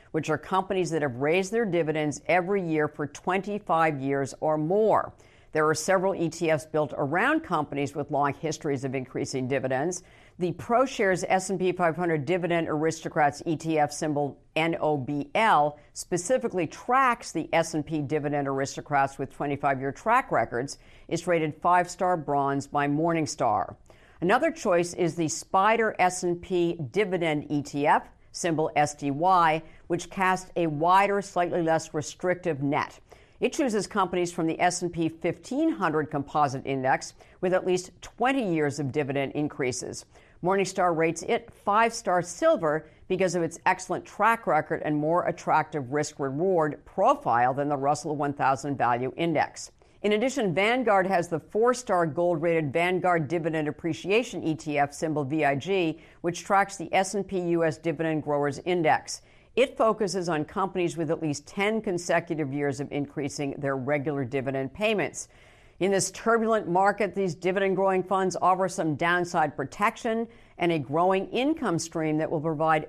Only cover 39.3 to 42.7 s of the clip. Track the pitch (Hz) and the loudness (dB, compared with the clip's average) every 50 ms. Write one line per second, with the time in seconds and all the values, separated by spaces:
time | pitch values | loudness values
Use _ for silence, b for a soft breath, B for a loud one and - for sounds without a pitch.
39.3 | - 147 151 139 - - 139 123 123 - - - 110 - - _ b b b b | -2 -2 -4 -4 -2 -2 -2 -2 -2 -4 -6 -10 -10 -12 -16 _ b b b b
40.3 | b b - 180 196 196 190 175 - 202 180 180 170 156 165 165 160 - 185 170 | b b -2 0 2 2 0 0 0 2 2 2 4 4 2 2 0 -2 -2 -2
41.3 | 233 233 233 - - - - 214 202 220 233 233 226 - - 202 180 180 170 175 | -2 -2 -2 -8 -16 -6 -2 2 2 4 4 2 0 -2 -2 0 0 0 0 -2
42.3 | - - 262 320 320 220 165 151 | -2 2 2 4 4 4 2 0